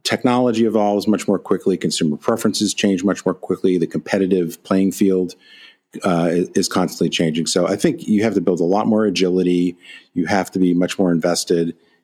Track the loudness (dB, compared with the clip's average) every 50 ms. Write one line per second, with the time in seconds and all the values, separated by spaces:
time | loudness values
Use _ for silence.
0 | -6 -4 -4 0 0 0 2 2 2 2 2 2 0 2 2 2 2 2 2 0
1 | 2 0 0 0 0 0 -2 -2 0 -2 -2 0 0 0 -2 0 -2 -4 -2 0
2 | -2 -2 -2 -2 -2 -2 -2 0 0 -2 0 0 -2 -2 -2 0 0 0 0 2
3 | 0 -2 -2 -2 -2 -4 -4 -4 -4 -6 -4 0 0 0 2 2 0 -2 -4 -8
4 | -6 -2 -2 0 2 2 2 0 0 -2 -6 -10 -4 -2 0 2 2 2 2 2
5 | 2 2 2 2 0 -2 -6 _ _ -20 -20 -20 -20 -20 _ _ _ _ -12 -6
6 | -2 -2 0 0 0 0 0 0 -2 0 -2 -2 -2 -2 -2 -2 -2 -2 -2 -2
7 | -2 -2 0 0 -2 0 -2 -2 -4 -2 0 0 0 0 -2 0 0 -2 -2 -2
8 | -2 0 0 2 2 2 0 0 0 0 0 0 2 2 2 0 2 0 0 2
9 | 2 0 0 0 0 2 2 2 2 2 2 2 0 0 -4 _ -16 -20 -20 -20
10 | -16 _ -4 -4 -2 0 0 -2 -2 -2 0 0 2 2 2 2 0 0 0 0
11 | 0 2 2 2 0 0 -2 -2 0 0 0 0 0 -2 -6 _ _ _ _ _